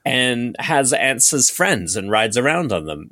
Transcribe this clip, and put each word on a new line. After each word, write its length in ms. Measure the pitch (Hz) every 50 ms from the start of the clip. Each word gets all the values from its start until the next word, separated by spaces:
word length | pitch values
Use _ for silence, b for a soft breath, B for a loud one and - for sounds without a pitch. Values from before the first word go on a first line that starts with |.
| -
and 520 | - 131 127 127 127 123 120 120 120 107 -
has 320 | - 139 160 143 135 123 -
ants 380 | - - 135 135 113 - -
as 180 | - 139 127 -
friends 440 | - - 175 190 185 113 87 80 87
and 140 | 107 95 101
rides 240 | 107 107 110 113 104 120
around 360 | 123 139 156 175 175 135 104
on 120 | 85 78
them. 220 | 76 78 73 78 -